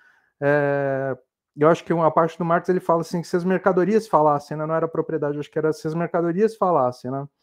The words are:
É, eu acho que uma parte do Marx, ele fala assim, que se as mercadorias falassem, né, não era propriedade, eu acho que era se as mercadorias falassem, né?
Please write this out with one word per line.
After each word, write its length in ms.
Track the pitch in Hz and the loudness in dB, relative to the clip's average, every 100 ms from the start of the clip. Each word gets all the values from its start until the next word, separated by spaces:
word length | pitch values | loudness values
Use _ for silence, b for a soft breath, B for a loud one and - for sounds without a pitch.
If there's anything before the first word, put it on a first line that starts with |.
| b b b b | b b b b
É, 800 | 143 147 143 143 139 135 135 127 _ _ _ 147 | 0 0 0 -2 -2 -4 -4 -8 _ _ _ 2
eu 140 | 151 | 4
acho 140 | 165 | 4
que 100 | - | 0
uma 180 | 170 160 | 0 2
parte 260 | 165 165 - | 2 0 -2
do 80 | 170 | -2
Marx, 240 | 170 170 | 0 0
ele 100 | 180 | -2
fala 220 | - 170 | 0 -2
assim, 200 | 160 175 | -2 -8
que 60 | 151 | -4
se 80 | 180 | -4
as 80 | |
mercadorias 640 | 175 185 196 180 180 214 214 | -2 0 2 2 2 0 2
falassem, 480 | 156 151 143 - 151 | 2 4 2 -4 -8
né, 80 | 156 | -4
não 100 | 165 | -2
era 120 | 165 | -2
propriedade, 480 | 165 156 156 147 147 | -4 -4 -4 -4 -6
eu 60 | |
acho 100 | 143 | -6
que 80 | 160 | -2
era 140 | 156 | -2
se 140 | 151 160 | -2 -4
as 60 | |
mercadorias 600 | 165 170 175 170 175 220 220 | -4 -4 -2 -2 0 0 0
falassem, 560 | 185 156 127 - 123 | 0 2 0 -2 -8
né? 160 | 135 143 _ | -8 -10 _